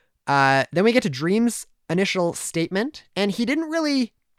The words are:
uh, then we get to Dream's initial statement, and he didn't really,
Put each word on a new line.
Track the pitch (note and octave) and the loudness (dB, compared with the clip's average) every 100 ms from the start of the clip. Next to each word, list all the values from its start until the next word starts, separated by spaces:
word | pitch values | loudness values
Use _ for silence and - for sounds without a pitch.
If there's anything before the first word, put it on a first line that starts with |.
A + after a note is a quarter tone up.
| _ _ - | _ _ 0
uh, | C#3 C3+ C3+ B2+ | 2 4 2 0
then | D#3+ | 2
we | A3 | 4
get | A#3+ | 4
to | F3+ | 0
Dream's | B2+ E3 G#3+ A#3 - - _ - | -2 0 2 0 -2 -14 _ -4
initial | E3+ G3 F#3+ E3+ | -2 0 0 -2
statement, | - - E3 E3+ F#3 C4+ - _ F#3 | -4 -6 -4 -2 -2 -4 -8 _ -2
and | G3+ | -2
he | G3 | 0
didn't | A#3+ D#4 D#4+ | -2 -2 -2
really, | E4 D4+ C4+ A3+ _ _ | -2 0 0 -2 _ _